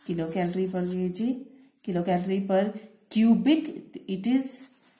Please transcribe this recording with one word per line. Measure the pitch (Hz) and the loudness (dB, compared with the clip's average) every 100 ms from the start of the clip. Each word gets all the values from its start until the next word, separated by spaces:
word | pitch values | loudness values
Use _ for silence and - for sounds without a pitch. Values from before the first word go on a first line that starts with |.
| - | -6
kilocalorie | 165 165 185 175 185 185 | -4 -2 -2 -2 -2 -2
per | 185 | -2
K | 180 185 185 | -2 -2 -4
G, | 180 233 254 - - _ _ - | -2 -4 -4 -10 -20 _ _ -4
kilocalorie | 175 190 180 185 196 196 | -2 0 0 0 -2 2
per | 190 208 - - _ - | 2 0 -4 -14 _ -4
cubic. | 220 226 196 262 320 - - - - - | 4 4 6 4 2 0 -10 -14 -14 -8
It | 185 226 | -4 0
is | 262 262 - - - - | 2 2 0 -2 -16 -20